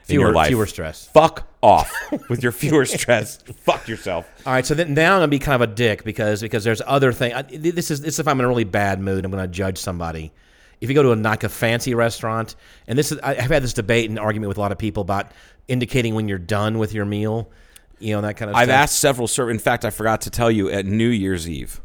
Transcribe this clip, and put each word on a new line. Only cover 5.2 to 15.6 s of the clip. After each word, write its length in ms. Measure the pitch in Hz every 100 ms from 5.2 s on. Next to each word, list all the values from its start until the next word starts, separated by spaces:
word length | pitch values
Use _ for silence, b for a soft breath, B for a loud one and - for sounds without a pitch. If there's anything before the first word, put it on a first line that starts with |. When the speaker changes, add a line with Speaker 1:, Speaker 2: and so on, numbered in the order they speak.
Speaker 2:
gonna 40 | 156
be 120 | 143
kind 200 | 143 131
of 80 | 117
a 60 |
dick 300 | 104 120 101
because, 360 | 110 104 107 104
because 220 | 110 117
there's 180 | 107 110 -
other 260 | 139 135
thing. 220 | - 120
I, 80 | 120
th-, 320 | 139 170 160
this 160 | 175 -
is, 120 | 147
this 120 | 156
is 60 | 143
if 80 | 151
I'm 100 | 135
in 60 |
a 40 | 123
really 140 | 120
bad 380 | 107 101 101 95
mood, 240 | 98 95
I'm 80 | 92
gonna 160 | 95 92
judge 300 | 87 95 92
somebody. 520 | - 87 85 82 78 _ b b b b
If 80 | 113
you 60 |
go 80 | 139
to 100 | 135
a, 40 | 113
like, 260 | 110 104
a 60 | 104
fancy 440 | - 117 117 - 117
restaurant, 580 | 117 - 117 113 110 - b b -
and 100 | 123
this 140 | 151
is, 80 | 151
I, 120 | 135
I've 180 | 120 123
had 140 | 151
this 80 | 123
debate 360 | - 101 117 113
and 60 | 110
argument 300 | 107 107 104
with 120 | 98
a 20 |
lot 100 | 101
of 80 | 98
people 220 | 110 104
about 320 | 92 98 101 b b b